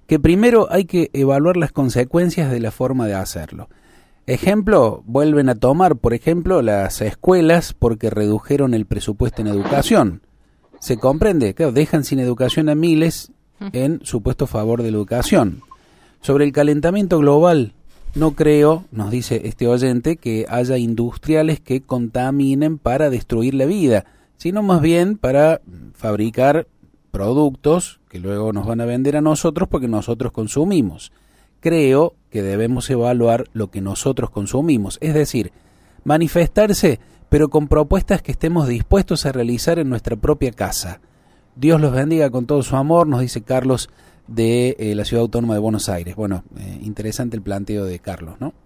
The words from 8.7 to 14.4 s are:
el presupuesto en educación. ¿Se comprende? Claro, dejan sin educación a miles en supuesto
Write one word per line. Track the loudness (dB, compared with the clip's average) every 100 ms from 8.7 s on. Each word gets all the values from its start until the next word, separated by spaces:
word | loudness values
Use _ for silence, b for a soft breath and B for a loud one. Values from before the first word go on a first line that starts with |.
el | 0 -2
presupuesto | -4 -4 -4 -4 -2
en | -4
educación. | -2 0 -2 2 4 2 -2 _ _ _ _ _ -18
¿Se | -6 -2
comprende? | 0 2 2 2 0
Claro, | 0 0
dejan | 0 0 0
sin | -2 -2
educación | -2 -2 -2 0 0
a | 2
miles | 2 2 2 -2 -14 _ _ _ -8
en | -4 -2 -4
supuesto | -6 -4 -4 -4